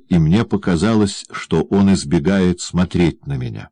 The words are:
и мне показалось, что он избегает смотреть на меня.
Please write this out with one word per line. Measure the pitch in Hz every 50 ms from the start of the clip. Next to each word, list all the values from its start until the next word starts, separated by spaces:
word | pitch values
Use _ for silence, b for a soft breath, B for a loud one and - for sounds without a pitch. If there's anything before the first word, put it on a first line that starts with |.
| _ -
и | 90
мне | 82 80 78 90 113 117
показалось, | - 113 98 - 101 87 78 87 113 113 107 104 98 - - - -
что | - - - - 85 80
он | 73 - 95 98 98 98 95
избегает | 87 - 71 87 82 71 87 98 98 92 90 87 -
смотреть | - - - - - - - 87 87 78 - - -
на | 69 69
меня. | 64 64 58 53 52 52 -